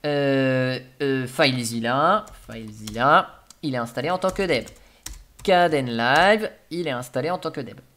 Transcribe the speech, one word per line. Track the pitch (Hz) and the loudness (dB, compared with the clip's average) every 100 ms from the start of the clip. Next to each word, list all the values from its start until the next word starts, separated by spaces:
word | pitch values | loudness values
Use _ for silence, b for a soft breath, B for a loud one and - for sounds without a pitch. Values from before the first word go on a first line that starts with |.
| 147 | -2
Euh, | 143 139 135 131 131 127 127 - _ | 0 2 2 2 0 0 -4 -10 _
euh, | 139 135 123 | -2 -2 -4
FileZilla, | 131 143 127 117 117 117 131 160 208 - - - | 0 2 2 -4 -4 -2 2 2 2 -2 -20 -16
FileZilla, | 113 110 107 107 107 131 170 185 - _ - | -14 -14 -14 -10 0 4 4 2 -12 _ -10
il | 151 127 | -6 -4
est | |
installé | 117 - 147 | -6 -4 -4
en | 185 | -2
tant | 190 | -2
que | 185 | -2
deb. | 185 131 107 - B B B B - - | 0 -2 -2 -20 B B B B -20 -8
Kdenlive, | - 180 175 151 127 117 120 147 190 214 208 - _ | 2 4 4 2 0 0 2 4 4 4 -2 -10 _
il | 165 165 | -6 -4
est | |
installé | 123 127 - 151 | -6 -6 -4 -4
en | 180 | -4
tant | 160 | -6
que | 151 | -8
deb. | 117 101 _ | -12 -14 _